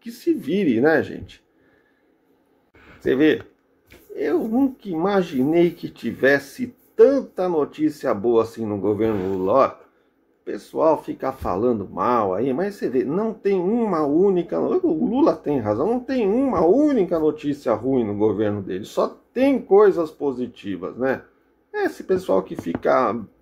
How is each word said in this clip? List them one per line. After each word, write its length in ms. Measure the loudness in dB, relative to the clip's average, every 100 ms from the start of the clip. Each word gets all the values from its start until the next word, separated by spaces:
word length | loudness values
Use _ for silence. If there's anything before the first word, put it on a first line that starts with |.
que 100 | -16
se 220 | -8 -2
vire, 480 | -2 -2 0 2 2
né, 220 | 4 2
gente? 420 | 0 -10 -16 -20 _ _ _ _ _ _ _ _ _ _ _ _ _ _ -20 -8
Você 140 | -2
vê, 280 | 2 4 2 -4 _ _ _ _ -20 _
eu 260 | -6 -2 -2
nunca 480 | 0 0 0 -2 -8
imaginei 840 | -2 0 0 0 0 2 4 2
que 180 | 0 -14
tivesse 880 | -8 -8 2 2 2 0 -10 -10 -10 _ 4
tanta 520 | 6 6 -2 -6 -2
notícia 640 | 0 -2 -2 -4 -2 -4
boa 300 | 0 2 2
assim 240 | 2 -4 -6
no 100 | -2
governo 600 | -2 0 0 0 -2 -2
Lula. 160 | 2
Ó, 160 | 4 2
o 760 | 0 -20 _ _ _ _ _
pessoal 560 | -12 -12 -8 0 2 0
fica 300 | -4 -8 -8
falando 580 | -6 -4 -2 0 -2 -6
mal 460 | -4 0 0 0
aí, 180 | -2 -2
mas 220 | -2 -4
você 140 | -6 -4
vê, 160 | -2
não 280 | -2 -2 -4
tem 280 | -4 -2 0
uma 440 | 0 -2 0 0
única, 540 | 0 2 2 2 -2 -4
o 460 | -2 0 0 0
Lula 320 | -2 2 2 0
tem 240 | -2 -2
razão, 260 | 0 0 0
não 140 | -2
tem 260 | -2 -2 0
uma 400 | 0 0 2 4
única 520 | 4 4 2 0 0
notícia 540 | 0 -2 -6 -4 -2
ruim 280 | -2 0 0
no 140 | 0 0
governo 440 | 0 2 -2 -2
dele, 220 | -6 -8
só 320 | -6 -4 -4 -4 _
tem 280 | 0 2 2
coisas 500 | 2 6 6 4 -4
positivas, 840 | -4 -6 -4 -8 -8 -10 -8 -8 -4
né? 260 | -4 -4 -8 _ _ _ _
Esse 300 | -6 -6 -6
pessoal 400 | -4 -4 0 -2
que 140 | -2 -10
fica 580 | -8 -4 0 2 0 -4 -10 _